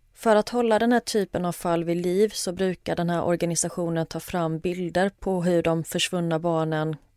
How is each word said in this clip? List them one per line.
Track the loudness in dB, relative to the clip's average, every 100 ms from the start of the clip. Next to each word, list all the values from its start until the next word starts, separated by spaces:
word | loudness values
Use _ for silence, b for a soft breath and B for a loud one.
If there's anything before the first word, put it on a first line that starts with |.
| _
För | -2 4 4
att | 2
hålla | 0 2 4
den | 4
här | 2
typen | 2 -2 0 -2
av | -2
fall | -2 0 0
vid | 0 0
liv | 0 2 2
så | 0 -6
brukar | -2 -2 -2 -4 -2
den | 0
här | 0
organisationen | 0 0 0 -2 -2 -2 -2 -2 -4
ta | -6
fram | -6 -2 -2 -2
bilder | -4 -4 -2 0 0
på | -2 -4 0
hur | 2 2
de | 2 0
försvunna | -2 -4 -2 -2 0 0
barnen | 0 0 0 0 -2 -4 _